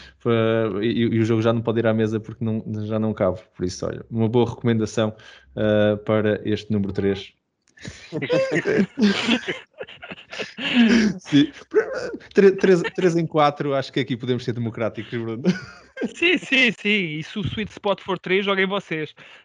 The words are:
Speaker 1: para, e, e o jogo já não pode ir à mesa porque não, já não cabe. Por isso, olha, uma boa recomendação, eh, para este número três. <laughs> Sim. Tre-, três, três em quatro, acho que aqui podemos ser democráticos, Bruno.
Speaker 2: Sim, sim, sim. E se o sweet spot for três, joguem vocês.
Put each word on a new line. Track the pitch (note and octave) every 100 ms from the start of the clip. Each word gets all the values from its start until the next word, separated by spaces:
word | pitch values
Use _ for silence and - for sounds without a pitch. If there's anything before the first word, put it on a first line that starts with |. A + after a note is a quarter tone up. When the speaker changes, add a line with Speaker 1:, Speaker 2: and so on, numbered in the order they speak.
| - _
Speaker 1:
para, | A#2+ A#2 A2+ A2+ A2 G2
e, | A#2 A#2
e | A#2 A2+
o | A2
jogo | A2+
já | A2+
não | A#2
pode | A#2 A2+
ir | A2+
à |
mesa | A2 G#2+ A2
porque | G#2+ -
não, | A2+ A2 A2+ G#2+ G#2
já | A2
não | A2
cabe. | G#2 F#2 F2+ - -
Por |
isso, | F#2 - E2
olha, | D#2+ -
uma | A2+ A2
boa | A#2+ A#2
recomendação, | A#2 A#2+ A2+ G#2+ - G#2+ - - - _ -
eh, | G#2+ G#2+ G#2 G#2+
para | - A2 G#2+ G2
este | G#2+ G#2 -
número | G#2+ F#2+
três. | F#2+ G2 G2 - _ _ _ _ -
<laughs> | - - - D#3 - C5 C5+ E3+ - - F#3+ - G#3 - A#3 B3 - - - - - - - - - - - - C4+ B3 A3 A3+ G#3+ F#3
Sim. | - D4 D4+ - - G4 - - - - -
Tre-, | - F#3+
três, | F#3+ F#3+ E3+ D3+ -
três | F3+ E3+
em | D#3+
quatro, | D#3 D3 C#3+ D3
acho | C3+ C3
que | D3
aqui | B2+ A#2
podemos | A#2 B2
ser | C3
democráticos, | A#2 A2+ A2+ G#2+ - G#2
Bruno. | A#2+ A2+ A2+ E3+ F3+ - - - - B3 -
Speaker 2:
Sim, | E4+ E4
sim, | - C4 B3
sim. | - G#3 G#3 E3+ D3+
E |
se | - G#3+
o |
sweet | E3 A3 G3+
spot | - G3+ F#3+
for | G3 F3+
três, | F3 F#3+ G3+
joguem | F#3+ F#3+
vocês. | G3 - D#3+ D3+ - - -